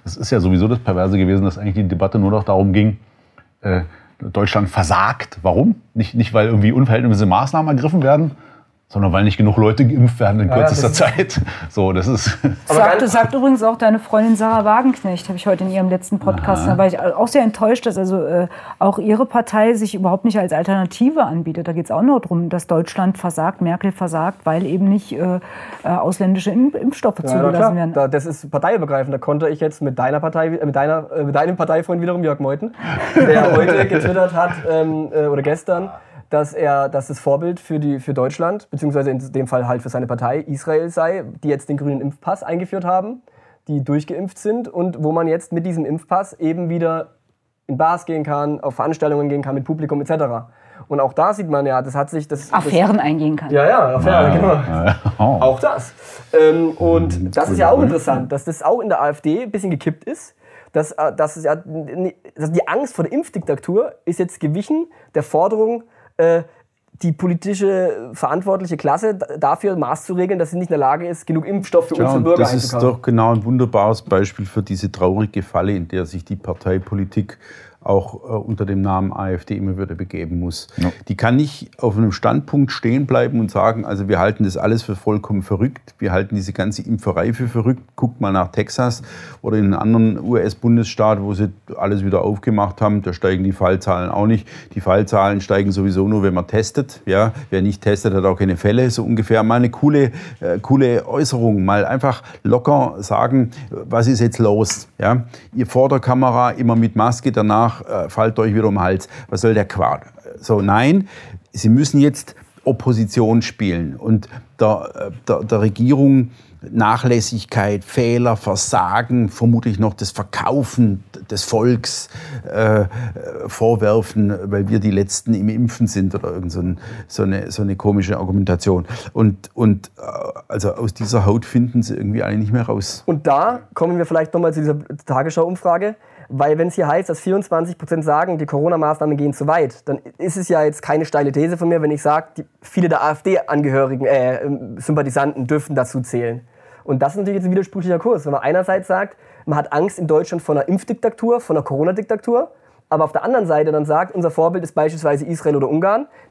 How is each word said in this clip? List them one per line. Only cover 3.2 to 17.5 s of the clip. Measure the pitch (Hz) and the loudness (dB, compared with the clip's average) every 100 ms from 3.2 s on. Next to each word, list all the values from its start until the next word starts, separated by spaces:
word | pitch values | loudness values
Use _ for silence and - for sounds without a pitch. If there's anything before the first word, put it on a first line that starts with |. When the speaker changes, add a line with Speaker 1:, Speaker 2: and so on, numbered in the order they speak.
| _ _ _ _ | _ _ _ _
Speaker 1:
äh, | 101 92 82 - _ - | -4 -2 -4 -12 _ -14
Deutschland | - - 101 107 98 | -6 -2 0 0 0
versagt. | - 92 87 101 - - - | 0 0 2 0 -2 -10 -4
Warum? | 95 90 175 214 _ | 0 4 4 2 _
Nicht, | 113 110 117 | -4 -2 0
nicht, | 113 | 0
weil | 113 107 | 2 4
irgendwie | 110 107 | 4 4
unverhältnismäßige | 131 135 117 123 104 101 | 4 4 4 4 4 4
Maßnahmen | 92 139 160 156 139 | 4 2 0 0 0
ergriffen | 151 175 | 2 2
werden, | 131 147 156 - - - _ _ _ | 4 4 2 -4 -20 -20 _ _ _
sondern | 101 98 | 0 2
weil | 90 104 | 4 2
nicht | 98 | 4
genug | 107 107 | 4 6
Leute | 110 107 127 | 4 4 4
geimpft | 139 120 - | 4 4 4
werden | 104 107 | 2 2
in | 98 | 2
Speaker 2:
Ja, | 127 | 4
ja, | |
Speaker 1:
kürzester | 156 143 165 | 2 2 2
Speaker 2:
das | 156 | 2
ist | 170 120 | 2 2
Speaker 1:
Zeit. | 196 - - - 82 | -2 -2 -4 -6 -8
So, | - 95 | 0 0
das | 92 92 | 2 0
ist | 123 - - 139 | 0 -2 -2 -4
<laughs> | - - | -4 0
Speaker 2:
Aber | 254 | 4
Speaker 3:
Sagte, | 202 214 | 6 4
Speaker 2:
ganz | 247 | 2
Speaker 3:
sagt | 226 220 | 2 2
übrigens | 269 269 262 | 2 2 4
auch | 220 233 | 2 2
deine | 226 220 | 2 2
Freundin | - 214 220 220 | 2 2 4 2
Sarah | 220 226 | 2 2
Wagenknecht, | 208 214 262 254 196 180 - | 4 4 4 0 -2 -6 -6
habe | 180 | -6
ich | 202 | -2
heute | 185 190 | 0 0
in | |
ihrem | 190 185 | 0 0
letzten | 180 - 196 | 0 -2 -4
Podcast, | 196 190 82 190 | 0 -2 0 0
Speaker 1:
Aha. | 175 | 2
Speaker 3:
da | - | 4
war | 190 | 4
ich | - | 2
auch | 180 - 233 | 0 0 2
sehr | 285 | 4
enttäuscht, | 226 | 2